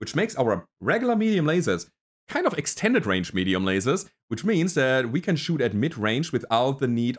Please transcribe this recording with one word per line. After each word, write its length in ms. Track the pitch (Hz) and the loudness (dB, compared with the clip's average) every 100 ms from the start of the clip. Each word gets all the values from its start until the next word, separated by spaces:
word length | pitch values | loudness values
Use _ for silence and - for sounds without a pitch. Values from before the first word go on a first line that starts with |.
which 140 | 104 | -4
makes 220 | 156 220 147 | -2 -2 0
our 300 | 120 92 - _ | 0 0 -4 _
regular 340 | 95 214 247 226 | -2 0 2 2
medium 300 | 220 196 151 | 2 2 2
lasers 420 | 175 113 92 - _ _ _ - | 2 0 -2 -4 _ _ _ -8
kind 180 | 320 359 | -2 0
of 120 | - | -2
extended 480 | 143 - 214 247 117 | -4 -2 0 2 2
range 260 | 92 87 | 0 0
medium 320 | 92 92 92 | -2 0 0
lasers, 460 | 95 95 110 185 - _ _ | 2 0 0 -2 -4 _ _
which 180 | 113 | -4
means 300 | 202 190 180 | 0 2 2
that 360 | 151 131 131 120 | 2 2 2 0
we 80 | 143 | -2
can 160 | 202 | 0
shoot 280 | 156 - 160 | -2 -2 0
at 100 | 120 | 0
mid-range 580 | 104 147 110 107 120 165 | 0 -2 0 0 0 -2
without 480 | 123 - 113 127 135 | -4 0 0 2 0
the 100 | 131 | -2
need 280 | 117 120 | 0 -2